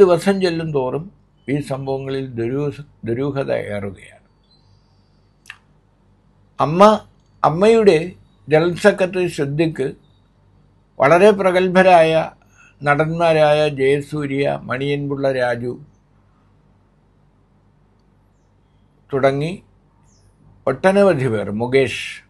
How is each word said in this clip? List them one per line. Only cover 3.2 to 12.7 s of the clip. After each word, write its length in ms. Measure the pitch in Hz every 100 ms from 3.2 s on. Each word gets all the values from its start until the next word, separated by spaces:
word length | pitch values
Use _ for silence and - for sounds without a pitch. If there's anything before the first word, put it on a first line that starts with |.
| 143 139 135 117 98 104
ഏറുകയാണ്. 520 | 101 92 - - _ _ _ _ _ _ _ _ _ _ _ _ - - _ _ _ _ _ _ _ _ _ -
അമ്മ, 240 | 135 170 214 208 - _ _ _
അമ്മയുടെ 540 | 147 160 214 226 202 156 175 - _ _ -
ജനറൽ 220 | 156 175 170 208
സെക്രട്ടറി 420 | 190 185 185 175 165
സിദ്ദിഖ്, 500 | 139 147 170 147 139 - _ _ _ _ _ _ _ _ _ -
വളരെ 300 | 135 170 208 196
പ്രഗത്ഭരായ 760 | 185 180 185 180 185 175 160 160 165 - _ _ _